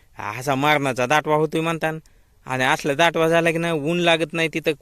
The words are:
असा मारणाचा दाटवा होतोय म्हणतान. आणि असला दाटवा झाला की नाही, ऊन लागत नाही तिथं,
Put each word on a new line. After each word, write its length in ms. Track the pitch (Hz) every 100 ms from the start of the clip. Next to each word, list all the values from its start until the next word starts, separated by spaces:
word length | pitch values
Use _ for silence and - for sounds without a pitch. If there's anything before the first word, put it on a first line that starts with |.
| _ - 104 113
असा 160 | 127
मारणाचा 520 | 135 147 151 139 123 123
दाटवा 300 | 151 151 151
होतोय 240 | 156 160
म्हणतान. 380 | 165 165 160 156 - _ _ _ -
आणि 180 | 131
असला 300 | 131 156 156
दाटवा 340 | 139 170 165 160
झाला 220 | 165 165
की 80 | 165
नाही, 140 | 170
ऊन 260 | 165 143 175
लागत 340 | 170 165 160
नाही 160 | 170 160
तिथं, 180 | 165 156 147